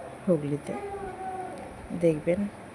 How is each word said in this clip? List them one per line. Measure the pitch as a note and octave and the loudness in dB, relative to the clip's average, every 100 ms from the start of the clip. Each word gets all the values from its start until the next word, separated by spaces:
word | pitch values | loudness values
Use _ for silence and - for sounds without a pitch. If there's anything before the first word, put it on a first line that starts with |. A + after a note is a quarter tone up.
| - - | -10 -4
হুগলিতে। | - E3 D3 C#3+ - - G4+ G4+ G4 F#4 F#4+ F#4 F4+ - - - - F3 | 4 4 4 -2 -2 -6 -4 -6 -6 -6 -6 -4 -6 -8 -10 -12 -6 4
দেখবেন, | E3+ D#3 D#3+ F3+ G3+ - - | 4 6 4 2 2 -4 -14